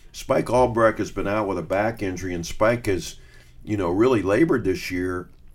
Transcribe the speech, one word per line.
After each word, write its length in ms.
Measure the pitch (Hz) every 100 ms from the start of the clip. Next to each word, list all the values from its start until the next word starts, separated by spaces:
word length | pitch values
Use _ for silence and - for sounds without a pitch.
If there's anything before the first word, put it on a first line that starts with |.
| -
Spike 380 | - - 143 -
Albrecht 500 | 123 123 113 113 107
has 120 | 92
been 160 | 98 92
out 200 | 107 98
with 100 | 90
a 60 |
back 400 | 80 95 110 117
injury, 300 | 98 90 92
and 120 | 87 85
Spike 420 | - 110 120 107
has, 280 | 87 - - - - - -
you 140 | - 104
know, 120 | 85
really 320 | 92 127 117
labored 420 | 92 113 165 131
this 280 | 95 87 -
year 380 | 90 92 90 87 - -